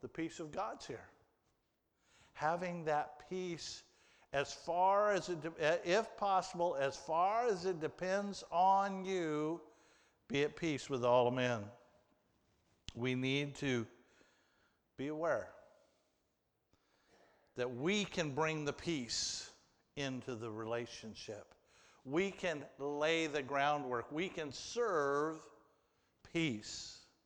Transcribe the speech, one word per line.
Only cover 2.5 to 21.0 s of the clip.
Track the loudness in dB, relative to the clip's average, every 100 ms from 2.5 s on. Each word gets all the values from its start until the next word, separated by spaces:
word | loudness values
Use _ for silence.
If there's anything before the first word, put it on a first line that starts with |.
| 0 -2 -4 0
that | 0 0 -8 -10
peace | -6 -6 -8 -10 -14 -18 _ _ _ _
as | -4 -2
far | -6 -4 4 6 6 6
as | 4 0
it | -4
de-, | -6 0
eh, | 2 2 4
if | 4 2 -2
possible, | 2 2 2 0 0 2
as | 0 0
far | -2 2 4 4 2
as | 2 0
it | -2
depends | -4 -4 0 0 -2 -6 -2
on | 6 8 8 4 -2 -2
you, | 0 0 0 0 -2 -8 -20 -20 -20 _ _ _
be | 0
at | 2 0
peace | -2 -2 -2
with | 2 6
all | 8 6
men. | 4 2 0 -4 -14 -20 _ _ _ _ _ _ _ _ _ -16
We | -4 -2 0
need | 0 0 -2 -4
to | 0 0 0 -10 _ _ _ _ _ _ _ _ _ -8
be | -6
aware | -2 2 2 0 -14 -20 -20 _ _ _ _ _ _ _ _ _ _ _ _ _ _ -20 _ _ -4
that | -2 0
we | 0 0 0
can | -2 -2
bring | 2 0 0 -2
the |
peace | -4 -4 -2 -2 -2 -2 -4 -10 -18 _ _ _ -6
into | -4 -4 -6 -8
the | -6
relationship. | -6 -4 -4 -4 -10